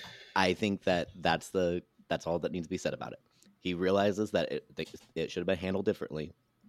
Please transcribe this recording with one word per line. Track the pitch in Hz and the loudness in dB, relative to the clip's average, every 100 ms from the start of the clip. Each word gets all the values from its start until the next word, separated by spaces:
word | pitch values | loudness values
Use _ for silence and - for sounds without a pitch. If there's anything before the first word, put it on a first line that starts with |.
| - - - | -14 -18 -2
I | 95 92 | 4 4
think | 87 107 98 | 4 2 2
that | - 87 - 90 | 2 2 0 0
that's | 85 82 - | 2 2 0
the, | 95 87 87 - _ - | 0 2 0 -6 _ -4
that's | 82 | -4
all | 85 85 | -2 -2
that | - | -2
needs | 90 | -4
to | 80 | -4
be | 90 | -4
said | - | -4
about | - 62 | -4 -8
it. | - _ _ _ _ | -14 _ _ _ _
He | 92 | -4
realizes | 87 90 98 101 95 107 | 0 2 4 4 2 0
that | 90 78 | 0 0
it, | 73 - | -4 -8
th-, | - 80 - - | -10 -10 -12 -10
it | 82 76 | -6 -4
should | 90 | -2
have | |
been | 87 | -2
handled | 90 92 95 | 0 0 0
differently. | 101 98 - 76 73 - _ _ | 0 -2 -4 -6 -8 -12 _ _